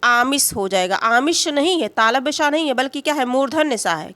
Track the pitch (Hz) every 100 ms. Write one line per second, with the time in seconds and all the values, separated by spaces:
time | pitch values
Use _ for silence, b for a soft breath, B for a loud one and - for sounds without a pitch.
0 | 240 240 247 285 - - 196 190 185 190
1 | 226 233 277 339 - 285 294 359 220 -
2 | 226 247 269 294 302 294 320 254 269 285
3 | 277 302 254 254 269 311 311 233 196 165
4 | 156